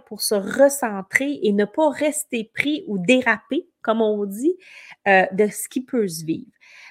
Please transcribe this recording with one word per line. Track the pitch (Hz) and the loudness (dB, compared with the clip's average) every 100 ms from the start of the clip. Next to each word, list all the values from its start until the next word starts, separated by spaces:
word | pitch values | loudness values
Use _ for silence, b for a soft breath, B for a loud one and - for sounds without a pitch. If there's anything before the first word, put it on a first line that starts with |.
| - | -10
pour | 208 | -8
se | - 208 | -2 -2
recentrer | 196 - 277 277 233 196 - - 277 285 | -2 2 2 2 -4 -6 -4 -2 -2 -2
et | 214 | 0
ne | 202 208 | 2 0
pas | - 311 | 2 0
rester | - 294 285 - 233 214 | 2 -2 -2 -6 -6 -6
pris | - 285 302 - | -4 -2 -2 -4
ou | 196 | -2
déraper, | 175 254 240 214 - 277 - _ | 4 4 4 -2 -2 -6 -6 _
comme | - 220 | -2 0
on | 220 208 202 | 2 0 -4
dit, | 202 294 370 B B B B 202 | -2 -2 -2 B B B B 4
euh, | 190 185 | 4 4
de | 190 208 | 2 0
ce | - - | 0 -8
qui | 262 254 | -8 -4
peut | 247 202 | -2 -2
se | 160 156 | -4 -6
vivre. | 160 - _ b b b | -6 -8 _ b b b